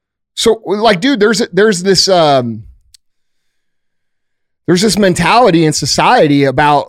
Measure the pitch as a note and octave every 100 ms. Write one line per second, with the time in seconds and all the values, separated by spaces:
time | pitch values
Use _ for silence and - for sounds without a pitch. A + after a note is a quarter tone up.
0 | _ _ _ - A3+ - - G#3 A3+ F#3
1 | B3+ C4 G#3 G3+ A#3 F3 A3 F3 F#3+ F#3
2 | - F3+ D3+ C#3 A#2+ A2 G#2+ _ _ _
3 | _ _ _ _ _ _ _ _ _ _
4 | _ _ _ _ _ _ - F3 G#3+ F#3
5 | G3 E3+ E3+ A3 A#3+ E3+ D#3 - C#3+ -
6 | E3 B3 D#3+ C#3+ C#3 C3 D3 C#3+